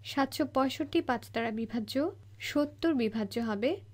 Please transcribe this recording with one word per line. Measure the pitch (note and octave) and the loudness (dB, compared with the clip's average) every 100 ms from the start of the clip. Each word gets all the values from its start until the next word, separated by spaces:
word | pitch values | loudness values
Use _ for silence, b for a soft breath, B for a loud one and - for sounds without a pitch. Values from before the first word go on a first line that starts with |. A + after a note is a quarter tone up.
সাতশো | - - C4+ - D4 | -4 0 0 0 0
পঁয়ষট্টি | C4 C4+ - D4 E4+ E4 | 2 2 0 0 0 0
পাঁচ | A#3+ - | -4 -2
দ্বারা | A#3 A3+ G#3+ | -2 -2 -2
বিভাজ্য, | A3+ A#3+ G#3+ C4 D#4+ - - - - | -2 -4 -2 0 0 -4 -18 -10 -2
সত্তর | D4 D4 - E4 | 2 0 2 2
বিভাজ্য | C#4+ A3 A3 G3+ A#3 A3+ | 4 2 0 -2 -2 -2
হবে | G3+ B3 G4 - | 0 0 0 -6